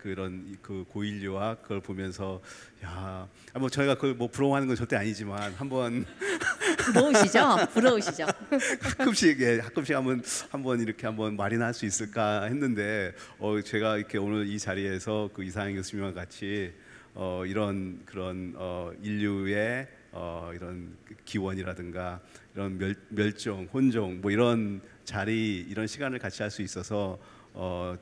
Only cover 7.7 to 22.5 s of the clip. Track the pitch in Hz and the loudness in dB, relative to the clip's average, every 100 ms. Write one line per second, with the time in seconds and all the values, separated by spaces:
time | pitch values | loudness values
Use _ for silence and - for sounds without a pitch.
7.7 | 226 254 220 185 143 156 - - 277 - | 6 6 6 2 0 -2 -2 0 0 0
8.7 | - 269 - 262 208 165 135 120 117 110 | -2 -2 0 2 6 6 6 6 4 2
9.7 | 175 143 139 127 127 - - - 139 131 | -2 0 2 2 0 0 -4 -4 -4 0
10.7 | 120 113 110 117 110 107 104 101 117 117 | 2 0 -2 -4 -2 -2 0 2 2 0
11.7 | 120 104 95 107 117 104 107 104 143 135 | 0 -2 -2 -2 2 2 2 0 0 0
12.7 | 104 104 107 92 - - - 104 107 - | 2 0 0 -2 -6 -16 -4 0 0 0
13.7 | 107 110 107 104 107 101 107 101 104 98 | 0 2 0 0 -2 0 0 0 -2 -2
14.7 | 95 98 95 110 107 104 - 92 101 101 | -2 -2 -2 -2 -2 -2 -6 -6 -4 -4
15.7 | 98 90 104 98 87 87 - 98 104 90 | -4 -4 -4 -4 -6 -10 -8 -4 -4 -4
16.7 | - - - - 98 95 90 92 101 104 | -10 -20 -20 -16 -6 -4 -2 -2 0 0
17.7 | 98 92 85 85 98 92 92 90 - 90 | -2 -4 -8 -12 -8 -6 -6 -8 -8 -8
18.7 | 90 85 - 104 104 104 98 98 101 113 | -6 -8 -8 -4 0 0 0 0 0 0
19.7 | 123 135 - - 87 87 85 85 87 90 | -2 -6 -14 -16 -10 -8 -8 -10 -10 -10
20.7 | 90 87 85 - - - 104 95 95 92 | -10 -12 -16 -20 -20 -6 -2 -2 -2 -4
21.7 | 90 87 90 90 90 - - - | -6 -6 -6 -6 -8 -12 -20 -12